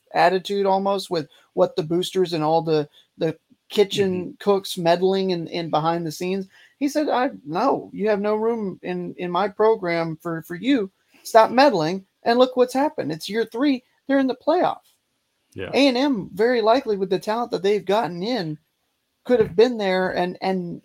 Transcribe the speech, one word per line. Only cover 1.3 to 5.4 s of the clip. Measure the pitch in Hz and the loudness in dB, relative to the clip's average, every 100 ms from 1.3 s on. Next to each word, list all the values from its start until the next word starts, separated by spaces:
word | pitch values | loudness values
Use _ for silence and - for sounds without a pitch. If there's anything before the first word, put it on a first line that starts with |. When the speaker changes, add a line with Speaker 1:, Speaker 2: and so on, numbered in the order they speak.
| _ _ | _ _
Speaker 1:
what | 180 180 - | 0 2 0
the | |
boosters | 156 170 185 190 175 | -2 -2 -2 0 0
and | 170 | 0
all | 156 165 | 2 0
the, | 160 156 147 _ _ - | 2 0 -2 _ _ -4
the | 160 - _ _ - | -4 -4 _ _ -6
kitchen | - 196 - 190 180 | 0 0 2 0 0
Speaker 2:
Mm-hmm. | 170 - | -6 -6
Speaker 1:
cooks | 202 196 196 190 | 0 0 -2 -2
meddling | 165 175 185 190 190 | 2 2 2 0 0
in, | 175 | -2